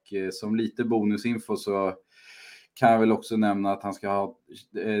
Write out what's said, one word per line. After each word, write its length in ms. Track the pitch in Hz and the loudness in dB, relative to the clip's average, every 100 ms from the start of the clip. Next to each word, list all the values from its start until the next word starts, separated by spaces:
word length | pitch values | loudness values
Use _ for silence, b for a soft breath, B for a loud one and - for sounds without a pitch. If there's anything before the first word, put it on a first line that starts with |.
| - | -10
eh, 160 | 98 95 | -6 -6
som 240 | 92 107 110 | -6 -4 -2
lite 280 | 110 - | -2 -2
bonusinfo 720 | 120 113 107 104 120 113 - 104 | -2 0 0 0 -2 -4 -4 -6
så 360 | - 98 95 - b b b b b b b | -2 0 0 -4 b b b b b b b
kan 180 | - 120 | 2 4
jag 60 | 113 | 6
väl 120 | 110 | 6
också 240 | 107 - 110 | 2 0 0
nämna 360 | 104 101 98 | 2 2 -2
att 100 | 98 | -2
han 120 | 101 | -6
ska 140 | 95 104 | -6 -2
ha, 160 | 101 98 - _ 78 - 107 | -2 -2 -8 _ -20 -14 -8
eh, 60 | 107 104 | -2 0